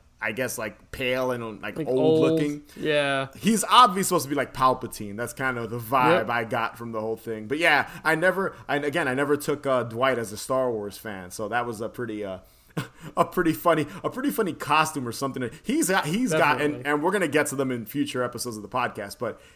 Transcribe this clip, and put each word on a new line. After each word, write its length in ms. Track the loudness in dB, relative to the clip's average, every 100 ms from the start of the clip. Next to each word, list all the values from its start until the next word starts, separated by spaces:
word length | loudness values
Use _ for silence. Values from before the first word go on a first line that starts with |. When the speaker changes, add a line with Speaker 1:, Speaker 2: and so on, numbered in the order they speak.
| _ _
Speaker 1:
I 120 | -6
guess, 260 | -2 -4 -4
like, 320 | -8 -8 -16
pale 400 | -6 -2 0 0
and, 320 | -2 -6 -8
like, 160 | -10 -6
Speaker 2:
Like, 80 | 0
Speaker 1:
old 120 | 2 4 6
Speaker 2:
old. 80 | 4
Speaker 1:
looking. 300 | 4 0 -4 -12 -6
Speaker 2:
Yeah. 520 | 0 0 2 0 -2 -2
Speaker 1:
He's 240 | 2 2 6
obviously 320 | 8 8 6 0
supposed 160 | 0
to 40 | 0
be 60 |
like 180 | -2 -2
Palpatine. 640 | 2 2 2 -4 -10 -10 -6
That's 160 | -8
kind 240 | -4 -4 -2
of 140 | -4
the 80 | -6
vibe 440 | 0 2 4 4 2
Speaker 2:
Yep. 40 |
Speaker 1:
I 120 | -2
got 340 | 0 -2 -2 -6
from 140 | -8
the 100 | -4
whole 140 | -4 -4
thing. 300 | -6 -8 -4
But 120 | 0
yeah, 300 | 4 4 2 -2
I 140 | 0 4
never, 400 | 2 2 -2 -6 -2
I, 100 | -2
again, 280 | 0 0 0
I 80 |
never 220 | 0 2 0
took, 280 | 0 -2
uh, 200 | 0 0
Dwight 340 | 0 0 2 2
as 140 | -2
a 40 | -8
Star 360 | -2 0 0
Wars 260 | -2 -6 -10
fan, 320 | -10 -10 -12
so 160 | -8 -4
that 200 | -2 -2
was 140 | -4
a 80 | -8
pretty, 360 | -6 -8 -6
uh, 140 | -6 -8 -10 _ _ -8
<laughs> 400 | -8 -12 -10 0
a 80 |
pretty 280 | 0 2 0
funny, 340 | 2 4 2 2 -4
a 80 | -6
pretty 200 | -2 -2
funny 240 | 0 -2
costume 520 | -2 2 2 4 0 -6
or 60 |
something. 360 | -4 -4 -2 -6 -6
He's 260 | -4 0 2
got, 180 | 2 0
he's 260 | 0 0
got, 280 | 4 4 4
and, 120 | 0 -2
Speaker 2:
Definitely. 60 | -2
Speaker 1:
and 160 | 0
we're 80 | 2
gonna 160 | 2 2
get 180 | 2 0
to 60 |
them 160 | 0 -2
in 140 | -2 -6
future 380 | -4 -2 -2
episodes 320 | -4 -4 -8 -8
of 60 |
the 40 | -6
podcast, 500 | -4 -4 -4 -10 -6
but 200 | -8 -8 -16